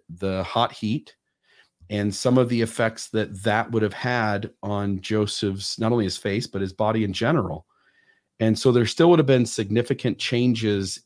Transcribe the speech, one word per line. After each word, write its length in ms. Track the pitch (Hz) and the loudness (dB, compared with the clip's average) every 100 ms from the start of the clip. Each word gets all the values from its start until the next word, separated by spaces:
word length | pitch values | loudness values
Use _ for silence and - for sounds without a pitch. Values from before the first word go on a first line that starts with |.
| - | -12
the 360 | 85 95 95 | -8 -4 -4
hot 280 | 92 117 117 | -2 0 -2
heat 440 | - 110 123 - _ _ _ _ _ _ _ - | -2 -4 -4 -6 _ _ _ _ _ _ _ -8
and 240 | 104 104 | -4 -2
some 240 | 98 127 127 | -2 2 4
of 120 | 120 | 4
the 120 | 120 | 2
effects 480 | 113 - 113 113 - | 0 0 -2 -2 -6
that 320 | 110 104 98 | -4 -4 -4
that 300 | 107 107 117 | 0 0 0
would 100 | 117 | 0
have 120 | 107 | -2
had 580 | - 123 123 110 101 104 - | -2 -4 -2 0 -2 -6 -10
on 400 | 104 101 101 95 | -6 -4 -2 -4
Joseph's, 760 | - 107 104 - 101 98 - - | -2 -2 -2 -2 -4 -4 -6 -4
not 120 | 110 | 0
only 120 | 120 | 2
his 140 | 95 - | 0 -2
face, 280 | 104 101 120 | -4 -4 -4
but 160 | 98 | -4
his 120 | 95 | -4
body 300 | - 107 110 | -2 0 0
in 100 | 104 | 0
general. 520 | 90 117 156 90 78 - _ _ _ _ _ _ - | 0 0 0 -2 -6 -12 _ _ _ _ _ _ -2
And 180 | 110 110 | 0 2
so 140 | 135 | 4
there 140 | 120 110 | 4 4
still 240 | - 165 | 4 6
would 100 | 170 | 6
have 60 | 135 | 6
been 200 | 131 120 | 4 2
significant 720 | - 101 107 120 127 120 - | -2 -2 0 0 0 -2 -2
changes 840 | - 123 123 113 113 101 98 - | -2 0 2 2 0 0 -2 -8